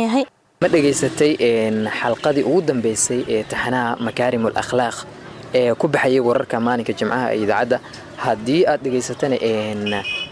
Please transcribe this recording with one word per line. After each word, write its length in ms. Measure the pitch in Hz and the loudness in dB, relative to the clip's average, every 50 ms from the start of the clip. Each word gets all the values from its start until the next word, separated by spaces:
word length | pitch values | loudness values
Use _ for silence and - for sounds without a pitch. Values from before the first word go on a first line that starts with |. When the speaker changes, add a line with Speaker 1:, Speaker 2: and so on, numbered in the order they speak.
| 226 | 2
Speaker 1:
yahay. 180 | 226 226 269 269 - _ _ _ _ _ _ | 2 2 0 0 -2 _ _ _ _ _ _
Speaker 2:
Ma 60 | 170 175 | 0 2
dhegaysatay, 680 | 160 165 143 143 135 - 139 131 - - 151 151 156 - | 4 4 4 4 2 2 0 -2 2 2 2 2 4 4
een, 500 | 117 120 117 113 110 110 107 107 107 107 | 2 2 4 2 2 2 0 0 -2 -2
xalqadii 520 | - - - 120 113 - - 156 143 143 131 | -4 -2 -2 -2 -2 0 0 0 2 2 2
ugu 140 | 123 143 185 | 2 2 2
dambeysay 640 | 170 151 139 123 110 117 110 107 - - 127 123 127 | 2 2 -2 0 0 0 0 0 -2 -2 -2 -4 -2
ee 160 | - 117 107 107 | -2 -2 -2 -2
taxanaha 540 | - - - 120 120 127 127 120 117 120 - | -4 -6 -4 -2 0 0 0 0 0 -2 -2
Makaarimul 560 | 120 113 107 - 120 123 123 117 113 107 - | -4 -6 -2 0 0 0 0 0 0 0 0
Akhlaaq 480 | 107 101 - - 123 123 117 - - - - - - - - - - - - - | -2 -4 0 0 0 0 0 -4 -8 -12 -14 -18 -18 -18 -18 -18 -18 -14 -2 0
ee 200 | 127 123 120 117 | 2 2 2 2
ku 120 | - - | 0 0
baxayay 320 | 160 143 139 - 135 131 135 | 0 0 2 2 2 2 4
wararka 400 | 123 120 120 - 123 - - 117 | 2 2 2 0 0 -2 -2 -2
maalinka 340 | 117 120 123 120 110 - 117 | 0 0 0 0 -2 -4 -4
Jimcaha 400 | - 110 107 117 127 127 117 113 | -2 -2 -2 0 0 0 0 0
ee 100 | 110 107 | 0 0
idaacadda? 360 | 101 107 104 123 117 123 120 - - - - - - - | 0 2 0 2 2 0 -2 -2 -8 -18 -18 -18 -18 -12
Haddii 480 | - - 135 113 107 110 120 143 165 180 | -6 -2 -2 -2 -2 0 0 2 4 4
aad 160 | 131 147 139 | 4 2 0
dhegaysatana, 560 | 131 135 123 127 120 - 123 - - 143 131 - | 0 -2 -2 -2 -2 -4 -4 -4 0 0 0 0
een, 520 | - 113 110 107 107 107 107 104 104 104 104 101 98 - - - - - | 0 0 0 0 -2 -4 -4 -4 -4 -2 -4 -4 -4 -6 -6 -8 -8 -10